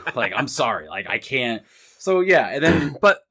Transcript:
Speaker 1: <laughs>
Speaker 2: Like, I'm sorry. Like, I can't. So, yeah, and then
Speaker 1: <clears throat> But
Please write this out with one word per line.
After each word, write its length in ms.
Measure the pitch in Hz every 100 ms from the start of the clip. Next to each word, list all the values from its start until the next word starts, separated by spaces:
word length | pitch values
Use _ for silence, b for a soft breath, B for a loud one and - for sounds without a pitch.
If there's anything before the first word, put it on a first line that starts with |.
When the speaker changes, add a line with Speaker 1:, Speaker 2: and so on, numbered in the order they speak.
Speaker 1:
<laughs> 100 | -
Speaker 2:
Like, 180 | 135 101 98
I'm 100 | 143
sorry. 400 | - 123 95 78
Like, 200 | 92 98
I 100 | 107
can't. 440 | - 135 120 110 - b b b
So, 220 | - 185
yeah, 280 | 185 165 104
and 120 | 139
then 340 | 160 165 143 139
Speaker 1:
<clears throat> 40 |
But 180 | 202 185 _